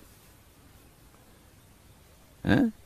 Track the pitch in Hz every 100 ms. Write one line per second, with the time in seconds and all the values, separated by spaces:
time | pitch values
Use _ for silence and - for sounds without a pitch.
0 | - - - - - - - - - -
1 | - - - - - - - - - -
2 | - - - - - 95 226 -